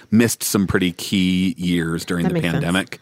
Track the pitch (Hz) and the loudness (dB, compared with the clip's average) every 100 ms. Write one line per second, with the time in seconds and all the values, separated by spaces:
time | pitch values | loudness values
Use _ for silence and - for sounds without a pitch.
0 | - 107 117 - - 107 92 101 90 82 | 0 2 2 0 -2 0 2 2 0 -2
1 | - 101 92 92 92 - 90 87 82 82 | -2 0 2 2 0 -2 -2 0 0 -4
2 | - 90 85 175 85 80 85 92 - - | -4 -2 -2 -2 -2 -2 0 -2 -2 -8